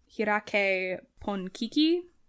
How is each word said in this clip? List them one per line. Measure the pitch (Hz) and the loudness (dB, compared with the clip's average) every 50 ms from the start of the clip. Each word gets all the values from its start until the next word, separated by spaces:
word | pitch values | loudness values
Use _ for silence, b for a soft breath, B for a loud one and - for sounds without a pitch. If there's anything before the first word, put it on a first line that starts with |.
| _ _ - | _ _ -6
Hirake | - 214 208 208 214 214 - - 208 202 196 190 185 185 185 185 - - - _ - - | -4 0 0 0 0 -2 0 0 2 2 2 2 0 0 -2 -4 -6 -10 -14 _ -10 -6
Ponkiki, | 220 202 196 180 185 - - 233 226 - 294 311 320 339 359 359 - _ _ _ | -6 -4 -4 -6 -8 -8 -6 -6 -2 2 4 4 4 4 2 -2 -6 _ _ _